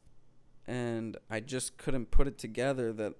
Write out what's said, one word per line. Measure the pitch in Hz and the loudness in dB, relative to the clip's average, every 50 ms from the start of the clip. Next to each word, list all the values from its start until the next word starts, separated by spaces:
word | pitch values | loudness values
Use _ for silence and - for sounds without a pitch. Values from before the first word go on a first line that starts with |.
| - - - - - - - - - - - - - - | -20 -20 -20 -20 -20 -20 -20 -20 -20 -20 -20 -16 -10 -8
And | 117 123 120 117 117 113 113 110 - - - - | -6 -4 -2 -2 -2 -4 -4 -6 -8 -10 -10 -6
I | 110 110 | -6 -6
just | 110 131 127 127 - - - - | -6 -4 -6 -4 -4 -6 -8 -6
couldn't | - 156 131 127 113 - | -2 0 0 0 0 6
put | - - 139 139 | 8 8 8 8
it | 113 - | 2 -6
together | - 110 107 120 123 139 139 131 120 113 110 | -10 -8 -4 -2 0 0 0 0 0 -2 -2
that, | 107 107 98 - - | -2 -4 -4 -4 -8